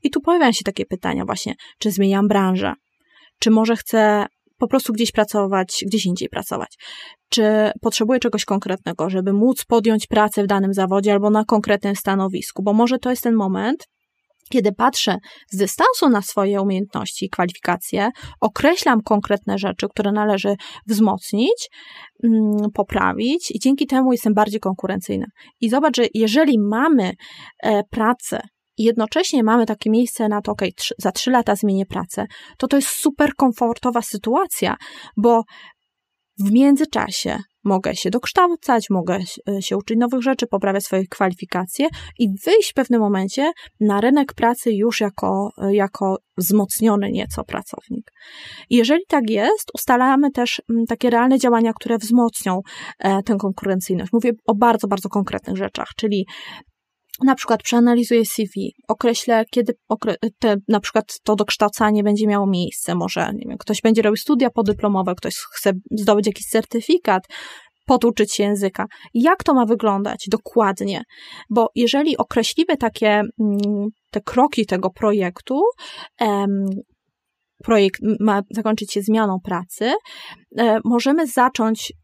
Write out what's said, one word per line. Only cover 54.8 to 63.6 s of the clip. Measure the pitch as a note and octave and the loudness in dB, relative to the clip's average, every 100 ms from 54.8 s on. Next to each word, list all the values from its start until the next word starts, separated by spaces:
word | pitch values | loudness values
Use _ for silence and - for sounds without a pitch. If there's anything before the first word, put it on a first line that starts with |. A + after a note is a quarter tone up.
| G#3 | 0
bardzo | G3 F#3+ | -4 -2
konkretnych | G#3 F#3+ G3 - F#3+ | -4 -2 -6 -6 -6
rzeczach, | G3 - - - | -6 -6 -10 -4
czyli | A3 G3 F#3+ - - - _ _ _ _ _ - | -2 -2 -4 -12 -18 -20 _ _ _ _ _ 0
na | C4 B3+ | 2 2
przykład | - A3 | 0 -2
przeanalizuję | - A#3+ A#3+ A#3+ A3+ A#3 A3 | 2 4 4 4 2 2 0
C | - | -4
V, | G#3 G3 G3 _ - | -6 -6 -8 _ -8
określę, | G#3 A#3+ A#3 - A3+ A3+ | -2 0 0 0 0 2
kiedy | B3 A3+ - _ | 0 -2 -4 _
okre-, | A3+ A3 E3+ A3 _ | -4 -4 -4 -6 _
te, | A#3 G3+ - | 0 0 0
na | G#3+ | 0
przykład | - A3 - - | 2 -4 -4 -8
to | - G#3 | -2 0
dokształcanie | G#3 - G#3+ - G#3+ G#3+ | 0 0 -2 2 2 2
będzie | G#3 G#3 G#3+ | 2 2 2
miało | G3+ G3 | 2 0
miejsce. | F#3 F3 - - F3 | 0 -2 -6 -6 -4
Może, | F3 F3+ E3+ | -4 -4 -4
nie | G3+ - | -6 -10
wiem, | |
ktoś | - | -12